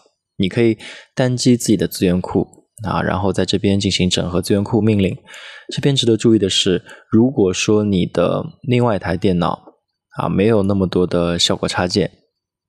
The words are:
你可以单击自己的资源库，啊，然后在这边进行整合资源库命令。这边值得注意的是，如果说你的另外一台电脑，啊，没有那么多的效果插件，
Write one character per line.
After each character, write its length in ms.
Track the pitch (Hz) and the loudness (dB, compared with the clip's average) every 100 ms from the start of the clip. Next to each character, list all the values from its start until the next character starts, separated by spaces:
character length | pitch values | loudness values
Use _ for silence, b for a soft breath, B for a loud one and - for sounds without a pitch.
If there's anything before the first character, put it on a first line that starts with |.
| _ _ _ - | _ _ _ -4
你 100 | 92 | -2
可 140 | 120 | 2
以 160 | 117 110 B B B - | 0 0 B B B -2
单 200 | 127 123 | -2 0
击 220 | 131 120 | 2 2
自 80 | - | 2
己 100 | 95 | 0
的 100 | 90 | 0
资 180 | - 95 | 0 0
源 140 | 92 | 0
库， 460 | - - - - _ - 104 | 0 -2 -4 -10 _ -10 -6
啊， 160 | 85 | -2
然 160 | - 92 | -2 -2
后 120 | 98 | -2
在 140 | 87 92 | -2 -2
这 140 | 98 | 0
边 200 | 101 98 | 0 0
进 120 | 95 | 0
行 180 | - 92 | 0 0
整 180 | 95 90 | -2 -2
合 140 | 87 | -4
资 140 | - 101 | 0 -2
源 80 | |
库 180 | 101 117 | 0 0
命 160 | 107 104 | 2 2
令。 180 | 92 - B B B B B | 0 -4 B B B B B
这 80 | - | -4
边 160 | 143 135 | 0 0
值 120 | 117 | 2
得 100 | 110 | 2
注 180 | 120 110 | 4 4
意 40 | |
的 100 | 95 | 2
是， 340 | - - - B B _ | 0 0 -2 B B _
如 180 | 110 123 | 2 4
果 240 | 143 92 | 2 0
说 300 | 90 - 107 | 2 2 2
你 240 | 104 95 87 | 2 0 0
的 360 | - 87 95 87 - | 0 0 -2 -6 -8
另 200 | - 123 | -2 0
外 120 | 120 95 | 2 0
一 40 | |
台 160 | 95 87 | -4 -2
电 220 | 101 87 | 0 0
脑， 380 | 80 - - _ _ _ _ - | 0 -4 -10 _ _ _ _ -6
啊， 100 | - | -4
没 160 | 90 | 0
有 200 | 107 110 | 2 2
那 100 | 98 | 0
么 140 | 101 90 | 0 0
多 180 | 92 90 | 0 0
的 320 | 87 85 87 | 0 -2 0
效 180 | - 92 | -2 -2
果 140 | - | -4
插 180 | - 90 | -2 0
件， 220 | 98 87 - _ _ _ _ | 0 -2 -6 _ _ _ _